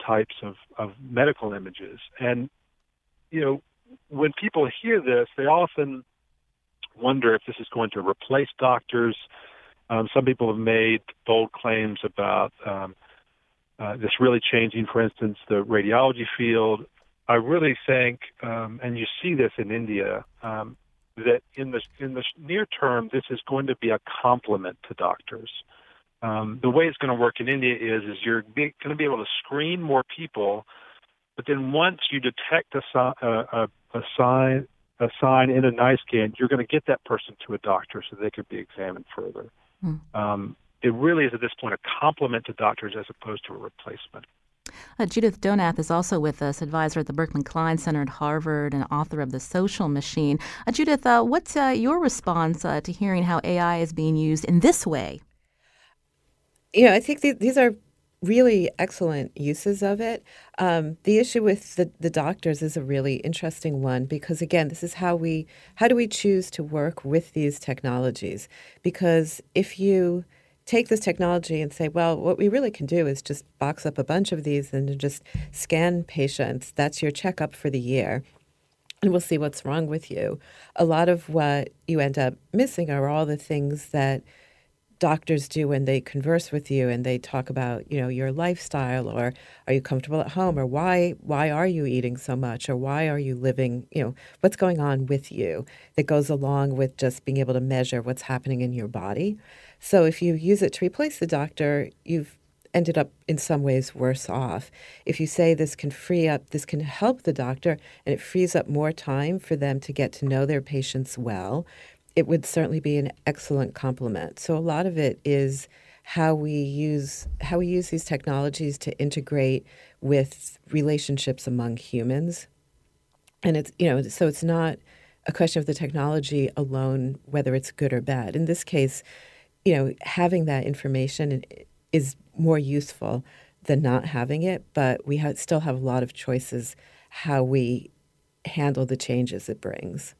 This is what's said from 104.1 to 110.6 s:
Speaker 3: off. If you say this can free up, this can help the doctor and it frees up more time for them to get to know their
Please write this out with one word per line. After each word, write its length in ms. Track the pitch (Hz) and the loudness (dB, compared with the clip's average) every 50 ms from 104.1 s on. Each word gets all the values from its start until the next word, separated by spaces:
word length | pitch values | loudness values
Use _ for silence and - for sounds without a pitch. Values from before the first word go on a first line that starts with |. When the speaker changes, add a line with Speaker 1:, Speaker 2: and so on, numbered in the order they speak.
| 131 135 - - | 0 -2 -4 -4
Speaker 3:
off. 420 | 90 131 131 120 82 110 - - _ - - - - - - | -4 -4 -2 -2 -4 -6 -8 -10 _ -20 -20 -20 -20 -10 -4
If 120 | - 151 - | -4 -2 -2
you 80 | 160 | -2
say 280 | 156 - - 170 165 165 | -2 2 4 4 4 6
this 200 | 143 156 156 - | 4 2 -2 -2
can 160 | - - 143 | -6 -8 -8
free 380 | - - - - 180 175 160 156 | -8 -8 -4 0 2 2 2 2
up, 220 | 147 135 - - | 2 0 -4 -6
this 160 | - 147 - | -8 -8 -6
can 140 | - - 147 | -4 -6 -4
help 420 | 156 139 - - 202 240 254 254 | -4 -6 -4 0 0 0 0 0
the 100 | - 170 | -2 -2
doctor 460 | 139 139 123 123 131 131 - 170 151 - - - - - - | -2 -2 -2 -4 -4 -2 0 -2 -2 -2 -6 -20 -20 -10 -4
and 80 | 139 | -4
it 80 | 139 139 | -4 -4
frees 340 | - - - 185 180 170 - | -4 -4 0 0 0 2 2
up 140 | 170 - - | -2 0 0
more 240 | 143 147 151 156 | -2 0 0 0
time 460 | 165 - - 143 135 139 143 160 185 185 | -2 -4 -6 -4 -2 -2 0 -2 -2 -4
for 180 | - - 160 | -4 -4 -2
them 240 | 143 143 139 131 135 | -2 0 -2 -2 -4
to 140 | - - 135 | -6 -8 -4
get 180 | 143 135 - | -2 -2 -2
to 140 | - - 143 | -2 -4 -2
know 180 | 135 135 131 139 | 0 0 2 2
their 160 | 139 151 139 | 2 0 -2